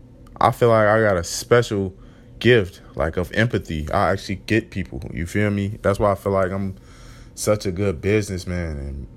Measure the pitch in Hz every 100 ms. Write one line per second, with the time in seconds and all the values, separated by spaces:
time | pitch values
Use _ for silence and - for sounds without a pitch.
0 | - - - - - - 120 110 107 110
1 | 107 92 85 - - 120 117 101 95 -
2 | - - - - 113 120 87 - - -
3 | 78 90 87 98 120 104 - 80 76 95
4 | 90 101 - 95 - 110 - 95 - -
5 | - - 85 101 104 101 101 110 98 101
6 | 104 98 101 95 92 98 98 92 - -
7 | - - - - - 104 101 87 101 82
8 | 98 107 98 92 92 87 82 73 69 69
9 | 62